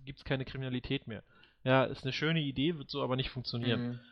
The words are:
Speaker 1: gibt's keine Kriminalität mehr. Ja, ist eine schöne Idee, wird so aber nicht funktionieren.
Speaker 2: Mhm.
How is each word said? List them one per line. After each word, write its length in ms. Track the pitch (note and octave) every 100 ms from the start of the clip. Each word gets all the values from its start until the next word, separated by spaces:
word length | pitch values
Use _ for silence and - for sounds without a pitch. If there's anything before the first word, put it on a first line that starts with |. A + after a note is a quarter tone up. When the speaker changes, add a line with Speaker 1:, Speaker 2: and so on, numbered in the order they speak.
| C3
Speaker 1:
gibt's 180 | C3+
keine 220 | - C3+ B2+
Kriminalität 600 | C3+ C3 B2 - C3+ -
mehr. 160 | G#2+ - - - _
Ja, 220 | C3 C3 A#2
ist 180 | -
eine 80 | C3+
schöne 300 | B2+ D3+ E3
Idee, 360 | C#3+ C3 D3 E3
wird 120 | C3+
so 120 | C#3+
aber 140 | C3 B2+
nicht 140 | C3
funktionieren. 580 | C3 A#2 A#2+ A#2+ A#2 A#2+
Speaker 2:
Mhm. 120 | A#2+ -